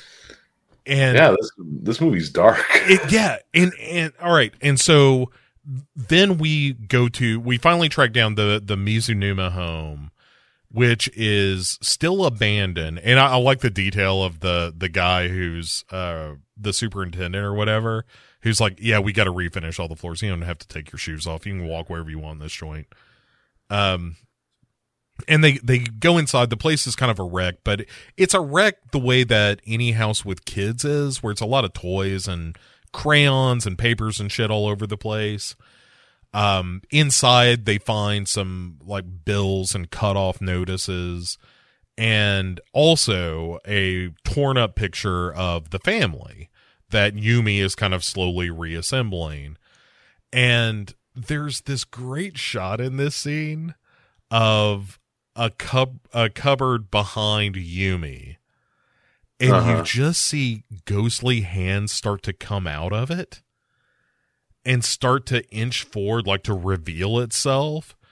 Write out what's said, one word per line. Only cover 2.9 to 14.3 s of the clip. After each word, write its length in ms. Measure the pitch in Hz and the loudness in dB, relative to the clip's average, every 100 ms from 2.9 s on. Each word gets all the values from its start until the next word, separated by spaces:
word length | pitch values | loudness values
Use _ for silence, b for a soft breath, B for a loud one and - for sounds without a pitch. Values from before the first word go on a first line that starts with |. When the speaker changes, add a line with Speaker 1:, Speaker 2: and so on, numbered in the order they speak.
| 190 139 | 4 4
Speaker 1:
yeah, 260 | 220 202 110 - | 2 2 -2 0
and, 200 | 165 180 - | 2 2 0
and, 320 | - 175 160 - | -6 -4 -4 -4
all 120 | 175 | 2
right, 200 | 165 110 - | 4 4 2
and 180 | 143 135 | 0 2
so 520 | - 151 139 131 127 _ _ _ 143 131 143 156 | 6 8 8 6 0 _ _ _ -14 -12 -12 -10
then 420 | 104 165 202 175 | 2 4 4 2
we 360 | 156 151 139 | 2 2 0
go 340 | 123 104 123 123 | -4 0 2 2
to, 300 | - 120 113 | 2 -2 0
we 180 | 117 120 | -2 0
finally 320 | 170 175 160 | 2 2 2
track 240 | - 123 | 2 2
down 220 | 120 110 107 | 4 2 2
the, 260 | 104 107 | 2 0
the 120 | 101 101 | 0 -2
Mizunuma 760 | 98 110 110 104 101 95 92 | 0 0 0 0 0 -2 -2
home, 600 | 90 85 80 78 73 73 - _ _ _ _ _ | -4 -6 -6 -8 -10 -14 -18 _ _ _ _ _
which 380 | 110 123 117 - 107 | 2 4 4 0 -2
is 640 | 110 104 98 92 92 - | 0 2 2 0 -4 -4
still 440 | - - 165 196 170 | -4 -2 0 2 2
abandoned. 720 | 110 107 104 98 85 80 85 | 2 0 2 0 -2 -6 -4
And 200 | 107 127 | 2 6
I, 140 | 135 | 6
I 20 | 127 | 6
like 240 | 127 131 | 4 2
the 100 | 123 | 0
detail 540 | 92 98 98 95 95 | 0 -2 0 2 2
of 160 | 92 | -2